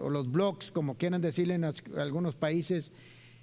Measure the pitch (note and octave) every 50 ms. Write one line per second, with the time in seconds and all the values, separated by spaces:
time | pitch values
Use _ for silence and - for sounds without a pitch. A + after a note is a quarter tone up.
0 | C3+ C#3 C#3+ C#3+ C3+ B2 C3 E3+ G3 G3 - - - - - F3 D3+ C#3 A#2+ -
1 | E3+ F3 F3+ F3+ E3+ E3 B2 F3 F3 F3 F3+ E3+ E3 D#3 C#3+ - - - - D#3
2 | D3 C#3+ C3+ E3 F3+ E3 - - D#3+ D#3 D#3+ E3+ D#3 - F#3 E3 C#3+ - - -
3 | - - - - - - - -